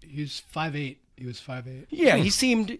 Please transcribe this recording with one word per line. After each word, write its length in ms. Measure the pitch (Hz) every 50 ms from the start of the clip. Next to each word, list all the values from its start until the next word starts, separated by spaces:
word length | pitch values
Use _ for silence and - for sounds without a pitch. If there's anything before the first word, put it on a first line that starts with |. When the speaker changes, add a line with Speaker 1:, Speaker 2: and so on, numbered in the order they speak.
Speaker 1:
he's 400 | - 160 139 147 151 139 - -
five 340 | - - - 156 156 165 143
eight. 240 | 147 147 131 139 - _ _ _ -
He 80 | 127
was 140 | 123 120 -
five 280 | - - 127 127 120 127
eight. 200 | 131 131 151 -
Speaker 2:
Yeah, 280 | 302 339 339 262 170 123
Speaker 3:
Hmm. 60 | 160
Speaker 2:
he 60 | 202
seemed, 400 | 196 - 262 254 240 226 214 190 240 -